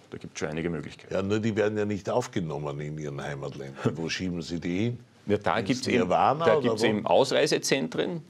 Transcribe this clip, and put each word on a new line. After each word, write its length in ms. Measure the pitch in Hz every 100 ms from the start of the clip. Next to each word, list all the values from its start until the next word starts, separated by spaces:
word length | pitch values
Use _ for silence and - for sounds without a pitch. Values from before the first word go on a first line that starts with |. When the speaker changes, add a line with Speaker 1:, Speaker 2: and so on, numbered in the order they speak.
| -
Speaker 1:
da 80 | -
gibt's 220 | - -
schon 100 | 80
einige 220 | 78 85
Möglichkeiten. 420 | 80 - - -
Speaker 2:
Ja, 80 | 92
nur 160 | 98 107
die 180 | 110 104
werden 220 | 104 107
ja 80 | 104
nicht 240 | 104 -
aufgenommen 720 | 113 123 110 80 71 73 71
in 180 | 76 78
ihren 240 | 76 69
Heimatländern. 540 | 73 71 71 69 67 67 -
Wo 160 | - 82
Speaker 1:
<laughs> 0 |
Speaker 2:
schieben 320 | - 92 87
Sie 180 | 78 85
die 200 | 85 90
hin? 200 | 117 120 - _ -
Speaker 1:
Ja, 120 | 98
da 220 | - 95
Speaker 2:
Ins 80 | -
Speaker 1:
gibt's 200 | 127 -
eben, 100 | 120
Speaker 2:
Nirvana 440 | 90 85 101 143
Speaker 1:
da 100 | 165
Speaker 2:
oder 160 | 143 127
Speaker 1:
gibt's 120 | 107
Speaker 2:
wo? 60 | 113
Speaker 1:
eben 180 | 107 -
Ausreisezentren, 1160 | 92 131 - 151 156 - 139 151 156 165 170 -